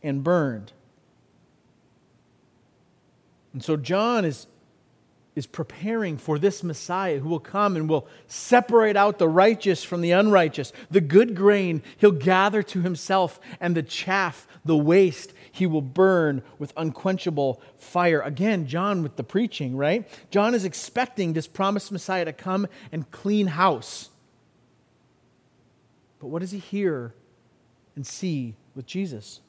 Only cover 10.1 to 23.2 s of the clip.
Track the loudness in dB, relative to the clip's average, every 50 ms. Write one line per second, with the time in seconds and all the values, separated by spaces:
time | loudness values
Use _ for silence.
10.1 | 4 4 4 6 6 6 4 4 0 -6 -10 -10 -12 -20 -16 _ 2 2 2 8
11.1 | 6 6 6 6 0 2 4 4 4 4 2 0 -2 -4 -6 -10 0 _ 4 6
12.1 | 6 4 2 2 4 4 4 2 2 -2 -4 -2 -4 -2 -2 -2 -2 -4 -4 0
13.1 | 0 2 0 0 -4 -12 -18 -20 -12 -6 -2 -2 -2 -2 -2 -4 -10 -10 -4 -2
14.1 | -2 0 0 -2 -6 -10 -16 _ -20 -10 _ 0 2 2 4 4 6 6 6 4
15.1 | 0 -6 -14 -14 -16 -20 -20 -20 _ -2 -2 0 0 -2 -4 -4 2 4 4 4
16.1 | 4 4 2 0 -2 -4 -6 -10 -14 _ -12 -12 -8 -6 -6 -6 -6 -4 -4 -4
17.1 | -4 -2 -4 -4 -2 0 -2 -2 -2 -6 -12 -20 _ -16 -14 -4 -2 2 2 2
18.1 | 2 2 -2 -4 -4 -2 0 0 0 -2 -4 -4 -4 -4 -2 -2 -2 -2 -4 -4
19.1 | -6 -8 -10 -4 -2 -2 -2 -2 -4 -8 -8 -6 -4 -2 0 0 0 -2 -4 -10
20.1 | -20 -20 -18 _ 0 2 2 2 0 0 -2 -4 -6 -6 -8 -6 -4 -4 -4 -4
21.1 | -4 -4 -2 -2 -2 -4 -6 -8 _ -2 -2 0 0 -2 -4 -6 -10 -8 -6 -4
22.1 | -4 -4 -4 -6 -8 -10 -6 -4 -2 -2 -4 -6 -8 -18 -18 -10 -10 -10 -10 _
23.1 | -16 -8